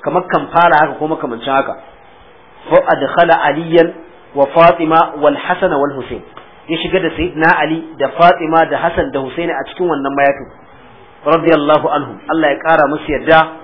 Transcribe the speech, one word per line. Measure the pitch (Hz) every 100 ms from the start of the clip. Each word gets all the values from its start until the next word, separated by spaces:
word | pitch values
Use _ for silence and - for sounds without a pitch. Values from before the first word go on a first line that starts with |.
kamar | - 165 175
kamfara | 170 143 170 170 156
haka | 151 139
ko | 151
makamancin | 156 143 117 131
haka. | 135 135 104 - - - - - - - -
Fa | - 165
adkhala | 185 160 - - 170 165
Aliyan | 147 143 165 165 165 - - - -
wa | 139 139
Fatima | 165 170 170 160 165 165 151
wal | 147 139
Hasan | - 180 190
wal | 151 143 135
Husayn. | 123 117 - - - -
Ya | - 165
shiga | 175 175
da | 170
Sayyidina | - - 147 160 165
Ali | 156 165 160
da | - 135
Fatima | - 170 - 160 160 160
da | 135
Hassan | 165 175 151
da | 139
Husaini | 131 127 170
a | 143 135
cikin | - 180
wannan | 147 139
mayafin. | 139 139 139 127 - - - - - - -
Radiyallahu | 147 165 160 156 147 151 120
anhum. | 147 131 101
Allah | - 160 156
ya | 139
kara | 160 160 143
musu | 147 -
yadda. | 139 143 160 160 -